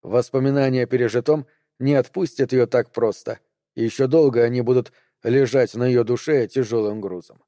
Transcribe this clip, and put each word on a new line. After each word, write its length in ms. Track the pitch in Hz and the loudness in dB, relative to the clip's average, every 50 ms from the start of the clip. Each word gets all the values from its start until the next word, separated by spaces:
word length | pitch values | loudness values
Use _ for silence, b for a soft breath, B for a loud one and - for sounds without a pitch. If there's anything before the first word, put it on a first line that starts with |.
Воспоминания 800 | _ - 98 123 123 - - 135 131 139 139 143 139 131 131 127 123 | _ 0 -2 -2 -2 0 -2 -2 0 0 0 2 0 0 0 -2 -2
о 40 | |
пережитом 580 | 117 - 123 120 113 101 123 120 - 151 156 135 _ _ _ _ _ _ | 0 0 0 0 0 0 -2 0 0 0 0 -2 _ _ _ _ _ _
не 160 | _ 131 135 143 | _ -2 0 2
отпустят 600 | 139 127 - _ 190 190 151 - - 135 123 131 | 2 0 -2 _ -4 -4 -4 -2 -4 -2 0 2
её 120 | 127 120 | 0 0
так 260 | 117 - 123 117 _ | 2 0 -2 -2 _
просто, 480 | _ - 123 110 101 - - - 120 - _ _ _ _ _ _ _ | _ -2 -2 -2 -2 -4 -8 -12 -12 -12 _ _ _ _ _ _ _
и 80 | - 113 | -4 -4
ещё 240 | 117 - - 135 | -4 -2 -2 -2
долго 360 | 131 139 165 156 139 123 120 117 | 2 4 4 4 4 4 2 2
они 180 | 120 123 123 | 2 2 -2
будут 300 | 120 117 127 127 120 - _ _ _ _ _ _ _ | 0 2 2 0 0 -2 _ _ _ _ _ _ _
лежать 520 | 117 120 135 139 120 120 135 123 107 - | 0 2 2 2 2 2 0 0 0 -2
на 100 | 113 123 | -2 0
её 180 | 127 127 120 120 | 2 2 2 2
душе 440 | 110 123 127 - - 156 139 117 | 0 -2 -4 -2 0 0 0 0
тяжёлым 540 | 101 - 135 127 104 117 113 107 107 104 110 | -2 -2 -4 -2 -2 -2 -2 -2 -2 -4 -6
грузом. 420 | 98 95 90 87 85 - - _ _ | -8 -8 -10 -10 -14 -16 -20 _ _